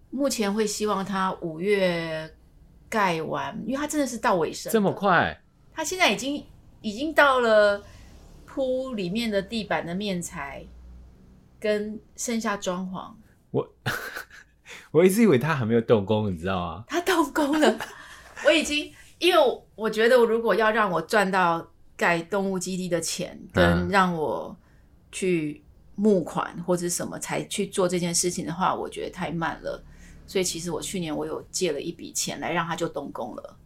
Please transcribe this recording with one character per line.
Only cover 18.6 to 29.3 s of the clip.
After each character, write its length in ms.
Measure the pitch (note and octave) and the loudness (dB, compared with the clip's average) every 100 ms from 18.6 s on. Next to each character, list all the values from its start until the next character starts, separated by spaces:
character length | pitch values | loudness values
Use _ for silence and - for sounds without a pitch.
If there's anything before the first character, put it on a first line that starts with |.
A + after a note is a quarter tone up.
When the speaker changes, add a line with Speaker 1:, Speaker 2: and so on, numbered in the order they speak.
Speaker 1:
经， 300 | - D4 F4 - - - | 2 -4 -6 -14 -20 -2
因 180 | E4+ F4+ | 2 6
为 260 | C4 - - | 4 2 -10
我 160 | - G#3+ | -6 -4
觉 180 | G#3+ A#3 | 2 6
得 80 | B3+ | 6
如 240 | A3+ A3+ | 6 2
果 140 | A3+ | 2
要 160 | F#3+ A3 | 2 2
让 180 | A3 G#3 | 2 2
我 140 | E3 | 0
赚 260 | E3 A3 F#3+ | 0 2 2
到 440 | F#3+ F3+ E3 - _ - - | 2 2 0 -4 _ -18 -2
盖 260 | G3 E3+ | 0 0
动 260 | E3+ G3+ G3 | 0 -2 -2
物 80 | F#3+ | -4
基 200 | F#3 F#3 | -4 -6
地 120 | F#3 | -2
的 120 | E3 | -2
钱， 360 | D#3+ - E3+ - - | -2 -6 -8 -10 -6
Speaker 2:
嗯。 260 | - F3 E3+ | 2 4 4
Speaker 1:
跟 80 | F3 | 2
让 260 | G3 F#3 | 2 2
我 420 | E3+ C#3+ E2+ - - _ _ _ _ _ | 0 -2 -4 -6 -14 _ _ _ _ _
去 540 | - F#3+ E3+ D3+ D3 - - - - | -4 0 0 -2 -8 -18 -20 -16 0
募 240 | G#3+ F#3+ | 2 4
款 400 | D3+ - - - | 0 -4 -6 -6
或 120 | F3 F3+ | -2 -2
者 100 | F3 | -2
什 160 | F3 - | -4 -6
么 120 | - | -8
才 240 | - D3 | -6 -6
去 220 | D3 - G3 | -4 -4 -4
做 220 | - F3+ | 0 0
这 100 | F3+ | 0
件 160 | F3 | -2
事 160 | E3+ F3+ | 0 -2
情 140 | F3 | -2
的 80 | D3+ | -6
话， 220 | E3 F3+ | -2 0
我 120 | A#2+ - | 0 -6
觉 180 | - | -8
得 60 | - | -10
太 200 | F3+ F3+ | -8 -6